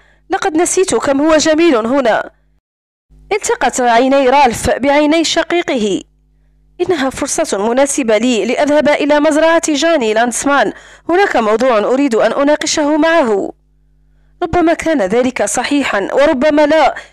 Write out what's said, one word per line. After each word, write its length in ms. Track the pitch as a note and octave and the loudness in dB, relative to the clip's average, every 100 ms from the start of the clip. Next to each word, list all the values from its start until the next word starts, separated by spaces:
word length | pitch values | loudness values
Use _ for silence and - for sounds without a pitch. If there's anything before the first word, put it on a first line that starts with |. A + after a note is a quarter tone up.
| _ _ _ | _ _ _
لقد 260 | F#4 G4 D#4 | -6 -2 -2
نسيت 380 | E4+ - F#4 | -2 0 0
كم 260 | A#3 - C#4 | -2 0 0
هو 160 | D#4 D#4 | 2 2
جميل 400 | D#4 D#4 E4+ B3 | 2 2 2 2
هنا." 540 | A3+ C#4 A#3+ F#3+ - - _ _ _ _ _ _ _ - - | 0 0 2 0 -2 -12 _ _ _ _ _ _ _ -20 -6
التقت 480 | G#4 - A4+ B3+ - | -6 -4 -2 -2 0
عيني 480 | B3 A#3 C4+ C#4 C4 | 2 2 2 2 2
رالف 420 | C4+ C4+ A3 - | 4 2 0 -4
بعيني 540 | F#3 C4+ C#4+ D4+ E4 | -2 0 2 2 0
شقيقه. 800 | D#4 E4+ D#4+ E4+ E4+ C4+ G#3 F#3 - _ _ _ _ _ _ _ | 0 -2 -2 -2 -2 -2 -2 -4 -8 _ _ _ _ _ _ _
"إنها 300 | F4 E4+ C4 | -4 -2 -4
فرصة 580 | - C#4 - D#4+ G3+ G#3+ | -4 -6 -4 -4 -2 -2
مناسبة 500 | B3 C#4 - A#3 G#3+ | 0 0 0 0 0
لي 260 | B3 A#3 | 0 0
لأذهب 440 | G3 B3+ C#4+ D4 D4 | -2 -2 0 2 2
إلى 320 | D4 C#4+ D4 | 0 2 2
مزرعة 420 | D4+ D4 D#4+ E4 E4 | 2 2 2 2 0
جاني 460 | C#4+ E4 D#4+ A3+ | -2 0 0 0
لانسمان. 580 | G#3+ B3 A3+ C#4 C#4 G3+ - - - - | 0 -2 -2 0 0 0 -4 -18 -18 -2
هناك 280 | F4 G4+ C#4 | 0 2 0
موضوع 420 | A3 G#3+ C4 A3+ | 0 0 2 2
أريد 360 | G#3 B3+ C#4+ | 0 0 0
أن 180 | A3 - | 0 0
أناقشه 640 | B3 C#4+ D4+ D#4 - D4 D4+ | 0 0 0 -2 -2 -2 0
معه." 560 | E4 E4 C4 G3+ - - _ _ _ _ _ _ _ _ | 2 2 0 -2 -4 -12 _ _ _ _ _ _ _ _
ربما 320 | F4+ F4 E4 | -4 0 0
كان 280 | D#4+ D#4+ D#4 | 0 -2 -2
ذلك 420 | F#3 A3+ B3+ - | 0 0 0 -2
صحيحاً 640 | G#3 - A#3+ C#4+ B3+ G#3 F#3+ | -4 -4 -2 -2 -2 -4 -2
وربما 540 | - C#4+ C#4 D4+ D4+ D4 | 0 0 2 0 2 2
لا، 280 | D#4 C4+ - - | 4 2 0 -12